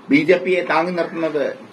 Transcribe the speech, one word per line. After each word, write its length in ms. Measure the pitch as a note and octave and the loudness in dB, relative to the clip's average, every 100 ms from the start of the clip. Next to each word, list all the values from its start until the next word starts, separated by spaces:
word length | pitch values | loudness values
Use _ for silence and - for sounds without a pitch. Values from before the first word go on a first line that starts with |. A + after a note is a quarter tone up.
| - | 0
ബി 60 | C#3+ | 2
ജെ 200 | D#3+ F3 | 4 2
പിയെ 220 | F#3 F3+ - | 2 -2 0
താങ്ങി 260 | D#3 F3 | 0 0
നിർത്തുന്നത് 640 | F3 E3 E3 D#3+ D3 B2+ - - | -2 -4 -4 -4 -2 -4 -6 2